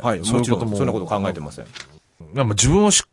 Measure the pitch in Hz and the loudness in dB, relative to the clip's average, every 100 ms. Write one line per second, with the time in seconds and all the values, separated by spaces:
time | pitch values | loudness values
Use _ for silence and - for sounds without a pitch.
0 | 120 95 98 120 120 117 113 101 - 107 | -2 -2 0 0 0 0 -2 -2 -2 -2
1 | 87 104 98 82 73 - 57 - - - | -2 -2 -2 -4 -10 -14 -18 -18 -20 -20
2 | _ _ - 139 120 101 127 180 208 - | _ _ -10 -2 0 2 4 6 6 4
3 | - | -2